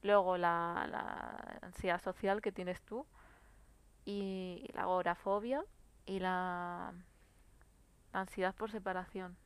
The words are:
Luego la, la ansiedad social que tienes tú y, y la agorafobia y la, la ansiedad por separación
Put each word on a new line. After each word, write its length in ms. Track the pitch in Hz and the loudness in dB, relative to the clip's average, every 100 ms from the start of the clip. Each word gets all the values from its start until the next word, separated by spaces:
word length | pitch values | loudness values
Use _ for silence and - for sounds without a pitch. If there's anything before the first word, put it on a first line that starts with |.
Luego 360 | 202 208 185 180 | 8 8 8 4
la, 500 | 175 170 170 170 - | 4 4 2 0 -2
la 680 | - - - - - - - | -4 -4 -6 -8 -10 -12 -12
ansiedad 400 | - 185 185 175 | -12 -4 0 0
social 400 | - 185 196 202 | 0 -2 0 2
que 100 | 220 | 0
tienes 300 | 190 180 180 | -2 -4 -6
tú 220 | - 220 302 - - - - - - - - - - | -6 -8 -8 -16 -20 -20 -20 -20 -20 -20 -20 -14 -6
y, 600 | 202 196 190 185 175 262 | -4 -2 -2 -4 -8 -8
y 40 | |
la 100 | - | -2
agorafobia 840 | - 185 175 180 - 202 226 269 392 - - - - | 2 4 2 0 2 0 2 -2 -2 -12 -20 -18 -6
y 140 | 190 | -2
la, 720 | 185 180 185 180 175 175 175 175 180 _ - - - - - - - - - | 0 0 0 -2 -4 -4 -8 -10 -16 _ -20 -20 -20 -20 -20 -20 -20 -20 -6
la 80 | - | -4
ansiedad 340 | 190 - 185 196 | -4 0 0 0
por 160 | 220 | -4
separación 680 | 214 196 185 185 190 185 180 | -4 -4 -4 -4 -8 -8 -12